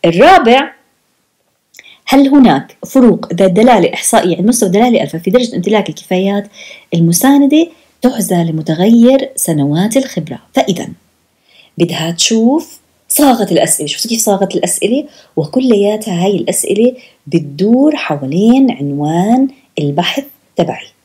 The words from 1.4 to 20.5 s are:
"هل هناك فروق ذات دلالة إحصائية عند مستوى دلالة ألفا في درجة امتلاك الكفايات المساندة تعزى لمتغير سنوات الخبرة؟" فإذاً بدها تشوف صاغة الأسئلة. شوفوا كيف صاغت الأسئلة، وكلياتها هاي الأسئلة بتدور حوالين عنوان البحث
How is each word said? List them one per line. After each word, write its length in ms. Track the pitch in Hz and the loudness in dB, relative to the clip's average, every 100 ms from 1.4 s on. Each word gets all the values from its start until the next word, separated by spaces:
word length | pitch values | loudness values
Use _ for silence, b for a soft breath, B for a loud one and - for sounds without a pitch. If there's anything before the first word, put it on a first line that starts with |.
| _ _ _ - B B - | _ _ _ -20 B B 0
"هل 220 | 269 269 | 2 4
هناك 500 | 285 233 143 - - - | 6 4 2 -4 -18 -4
فروق 480 | 262 240 180 - | 2 4 2 -4
ذات 180 | 175 190 | 0 0
دلالة 420 | 180 240 226 165 | 4 4 4 2
إحصائية 440 | - - 226 170 165 | -2 0 0 0 0
عند 100 | 190 | 0
مستوى 220 | 226 202 | 0 0
دلالة 340 | 190 247 233 | 2 2 0
ألفا 140 | 147 165 | -2 -6
في 140 | 185 | 0
درجة 240 | 226 240 - | 0 0 -4
امتلاك 340 | 180 208 196 | -2 -2 -2
الكفايات 580 | 156 - 185 196 202 202 B B B B | -10 -6 -2 -2 -4 -8 B B B B
المساندة 760 | 170 165 170 262 285 277 302 339 b b b | 0 0 2 2 4 4 2 0 b b b
تعزى 420 | 247 254 175 175 | -2 -2 -2 -2
لمتغير 840 | 165 160 151 160 190 233 233 269 - - | -2 -4 -4 -2 2 6 6 4 0 -8
سنوات 600 | - 156 143 151 196 247 | -4 -2 0 -2 0 -2
الخبرة؟" 420 | 262 - 147 127 _ | -4 -8 -10 -14 _
فإذاً 340 | - - 185 - 85 _ _ _ _ b b b - | -4 -2 -4 -8 -14 _ _ _ _ b b b -6
بدها 340 | 170 160 160 | -4 -4 -8
تشوف 680 | 170 - 226 226 302 320 - _ _ _ | -4 -2 0 0 0 -6 -20 _ _ _
صاغة 420 | - 285 240 190 | 0 2 2 0
الأسئلة. 360 | 160 151 - 151 | 0 0 -4 -6
شوفوا 220 | - 226 | -8 -6
كيف 120 | 226 | -4
صاغت 340 | - 196 190 185 | -2 -2 -2 -4
الأسئلة، 520 | 180 - 196 262 302 B B - | -4 -4 -2 -4 -6 B B -8
وكلياتها 880 | 151 254 262 208 202 214 220 175 185 | -4 -2 0 2 0 -2 -6 -4 -2
هاي 120 | 202 | -2
الأسئلة 580 | - 180 - 196 240 254 B B - | -4 -6 -4 0 0 0 B B -4
بتدور 680 | 165 143 143 196 247 294 302 | -4 -4 -4 0 2 2 0
حوالين 760 | - 147 135 160 220 254 262 | -6 -6 -4 0 2 4 2
عنوان 760 | - 143 143 147 165 196 247 269 b b - | 0 -6 -4 -2 -2 0 0 0 b b -6
البحث 440 | 147 143 175 - 277 _ _ | -4 -2 -4 -6 -10 _ _